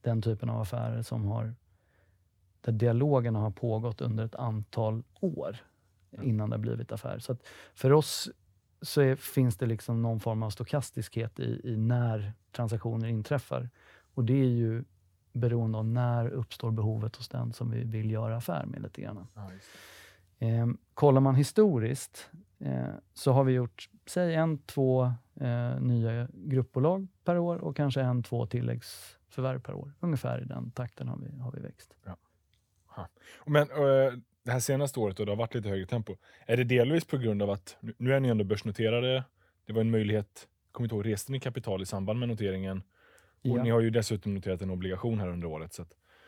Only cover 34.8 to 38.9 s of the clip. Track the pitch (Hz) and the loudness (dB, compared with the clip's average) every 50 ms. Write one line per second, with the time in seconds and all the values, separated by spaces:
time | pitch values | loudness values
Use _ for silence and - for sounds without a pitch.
34.8 | 143 131 - 127 110 101 92 - 107 104 101 107 117 113 - 123 107 104 98 95 | 0 -2 0 -2 -2 -2 -2 -2 -4 -2 -2 -2 -2 -2 -4 -4 -4 -2 -2 -4
35.8 | 92 - 123 117 110 - 95 - _ - - - - - 117 120 127 117 127 123 | -4 -2 -4 -4 -4 -6 -10 -14 _ -20 -20 -14 -2 0 2 2 4 4 4 6
36.8 | 117 127 156 165 160 - - 135 120 113 104 101 101 101 101 98 - - - - | 6 6 4 2 2 0 -2 -2 0 0 0 2 0 0 -2 -4 -6 -12 -18 -14
37.8 | - 113 110 - 120 127 135 139 135 123 117 107 104 95 107 98 - 113 104 - | -14 -14 -8 -4 0 2 2 4 4 4 2 2 2 0 -2 -2 -2 -4 -2 0
38.8 | 113 110 | 0 2